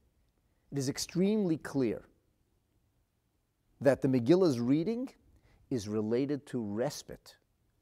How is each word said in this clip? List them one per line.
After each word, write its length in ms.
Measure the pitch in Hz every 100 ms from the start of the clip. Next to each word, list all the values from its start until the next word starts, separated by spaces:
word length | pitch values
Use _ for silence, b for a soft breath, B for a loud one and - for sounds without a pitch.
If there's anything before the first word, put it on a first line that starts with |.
| _ _ _ _ _ _ _
it 60 | 139
is 100 | 131
extremely 720 | - - 170 196 214 185 156
clear 440 | - 139 117 95 - _ _ _ _ _ _ _ _ _ _ _ _ _ _ _ _ -
that 200 | 131 127
the 80 | 139
Megillah's 500 | 131 117 180 180 120
reading 500 | 120 147 170 233 262 - _ b b b _
is 160 | 123 95
related 600 | 107 107 120 139 143 -
to 140 | 127
respite 760 | 107 104 143 - - - - - _ _ _ _